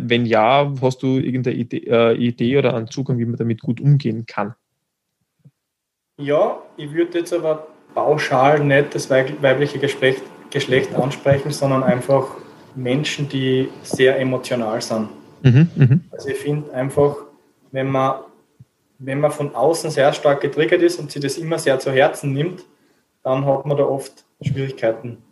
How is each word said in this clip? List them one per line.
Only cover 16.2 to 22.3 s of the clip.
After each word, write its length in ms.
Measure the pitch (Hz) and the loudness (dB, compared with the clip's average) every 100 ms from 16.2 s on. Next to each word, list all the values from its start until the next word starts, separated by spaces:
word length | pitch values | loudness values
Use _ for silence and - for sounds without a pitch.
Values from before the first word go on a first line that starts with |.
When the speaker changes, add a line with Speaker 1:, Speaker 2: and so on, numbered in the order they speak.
| 139 | -8
Speaker 2:
ich 80 | 131 | -6
finde 340 | 143 147 147 | -4 -4 -6
einfach, 420 | 127 135 147 143 143 - _ _ _ _ | -6 -4 2 2 0 -14 _ _ _ _
wenn 180 | 131 135 | -6 -2
man, 300 | 135 131 - - _ _ _ - _ _ _ | 0 0 -2 -10 _ _ _ -20 _ _ _
wenn 200 | 135 139 | -8 -2
man 120 | 151 | -2
von 240 | 147 143 113 | -2 -6 0
außen 340 | 139 165 160 | 0 0 -2
sehr 200 | 147 135 | 2 2
stark 280 | 151 147 143 | 2 0 2
getriggert 400 | - 147 165 175 | -2 -2 2 4
ist 180 | 170 170 | 2 0
und 120 | 147 | -8
sich 100 | 147 | -6
das 160 | 143 139 | -6 -6
immer 200 | 160 160 | -4 -2
sehr 220 | 139 131 | 0 0
zu 120 | 143 | 0
Herzen 420 | 131 147 - 143 | 2 2 0 -4